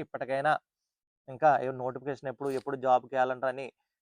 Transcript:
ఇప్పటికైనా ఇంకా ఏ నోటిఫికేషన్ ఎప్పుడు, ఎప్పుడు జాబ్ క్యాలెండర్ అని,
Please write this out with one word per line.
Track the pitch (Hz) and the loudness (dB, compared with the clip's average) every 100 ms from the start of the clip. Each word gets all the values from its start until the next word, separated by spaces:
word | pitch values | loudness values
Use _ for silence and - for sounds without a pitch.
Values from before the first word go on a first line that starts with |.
ఇప్పటికైనా | 147 131 131 135 147 147 _ _ _ _ _ _ - | -6 -8 -4 -2 0 0 _ _ _ _ _ _ -18
ఇంకా | 123 156 131 | 2 4 4
ఏ | 127 127 | 2 -4
నోటిఫికేషన్ | 127 127 135 131 131 | -6 -6 -8 -8 -8
ఎప్పుడు, | 117 139 | -6 -4
ఎప్పుడు | 131 139 139 | -2 -4 0
జాబ్ | 131 127 117 | 4 4 4
క్యాలెండర్ | 131 127 127 131 | 0 0 0 -4
అని, | 131 131 - _ _ | -4 -8 -14 _ _